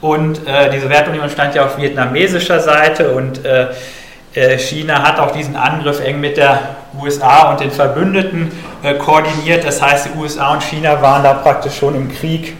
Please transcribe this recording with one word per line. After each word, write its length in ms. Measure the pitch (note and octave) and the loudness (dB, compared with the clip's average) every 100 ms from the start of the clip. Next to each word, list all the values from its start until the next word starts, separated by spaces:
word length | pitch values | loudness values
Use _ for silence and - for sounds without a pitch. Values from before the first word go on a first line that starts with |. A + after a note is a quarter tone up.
Und, 440 | D#3 D3+ D#3 D#3 - | 0 0 0 -4 -2
äh, 240 | C#3 C#3 | 2 2
die 100 | C3+ | 2
Sowjetunion 500 | C3+ D3 D3 D#3 D3 | 2 2 2 -2 -6
stand 260 | - C#3+ D3 | -2 -2 0
ja 100 | C#3 | 0
auf 120 | - | 0
vietnamesischer 800 | C#3+ C#3+ B2 C3+ F#3+ F3+ F3 E3+ | -4 -2 -2 0 0 0 0 0
Seite 520 | D#3 D3+ D#3 - D3+ | 2 4 2 2 0
und, 320 | C3 C3 C3 | 0 -2 -6
äh, 240 | C#3+ C3 B2+ - - - - - - | 0 2 0 -4 -14 -18 -20 -20 -12
äh, 240 | - C3 C3 | 0 2 2
China 420 | C3 D3+ D#3 C#3+ | -2 -6 -2 0
hat 180 | D3 D#3+ | 2 0
auch 120 | C#3+ | -2
diesen 240 | D3+ C#3 - | -2 -6 -2
Angriff 500 | C3+ D#3+ D3 C#3+ C3 | -2 -2 -4 -2 -4
eng 140 | D3 | -4
mit 180 | C#3+ C#3+ | -4 2
der 220 | C#3 C#3 C3+ - - C#3 | 4 2 -2 -12 -16 -10
U 60 | C#3+ | -6
S 140 | C#3+ | 0
A 280 | C3+ C#3+ D3+ | 4 6 6
und 120 | C#3+ | 2
den 100 | C#3 | -4
Verbündeten, 800 | - C#3+ D3+ F#3+ F#3+ F#3+ E3+ E3 - - - | 0 0 0 0 0 -2 -4 -6 -6 -14 -8
äh, 120 | C#3+ C#3+ | -4 -2
koordiniert. 680 | - D#3 D#3 D3+ D3+ E3+ D3 | 2 2 2 -4 0 0 0
Das 160 | - | 0
heißt, 260 | C#3 C#3+ C#3+ | 2 2 0
die 120 | D#3 | -6
U 60 | D3+ | -8
S 120 | D3 | -4
A 140 | C#3 | -2
und 100 | D3+ | -2
China 400 | - D#3 D#3 D3 | -4 -2 0 4
waren 220 | C#3 C#3+ | 4 6
da 100 | C#3 | 4
praktisch 440 | C3+ - C3+ C#3+ - | 4 2 2 -2 -2
schon 180 | C#3 C#3 | -2 0
im 180 | C3+ | -6
Krieg 440 | - D#3+ D#3+ E3 - | -6 -4 -4 -6 -14